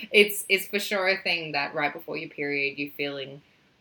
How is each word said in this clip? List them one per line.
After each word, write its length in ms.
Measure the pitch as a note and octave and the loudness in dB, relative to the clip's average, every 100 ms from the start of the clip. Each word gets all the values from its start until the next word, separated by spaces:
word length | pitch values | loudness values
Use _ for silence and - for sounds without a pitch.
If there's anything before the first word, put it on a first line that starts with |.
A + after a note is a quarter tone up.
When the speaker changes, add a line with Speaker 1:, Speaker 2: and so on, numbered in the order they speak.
Speaker 1:
<laughs> 100 | - | 4
Speaker 2:
it's, 340 | G#3+ G#3 G3+ - | 6 6 4 0
it's 180 | F#3+ - | 0 0
for 120 | G3+ | -2
sure 280 | - G3+ F#3 | 0 2 2
a 100 | F#3+ | 2
thing 340 | F#3+ E3+ D#3 | 0 -2 -2
that 220 | C#3+ C#3+ | -2 -2
right 180 | D#3 D3 | 0 -2
before 240 | E3 - D3+ | -2 -8 -8
your 140 | D#3+ | -8
period, 480 | - C#3+ C#3+ C#3 C#3+ | -6 -2 0 -2 -2
you're 120 | C#3+ | -8
feeling 520 | - C#3+ C#3+ C3+ C#3+ - _ _ _ | -4 -6 -6 -10 -14 -20 _ _ _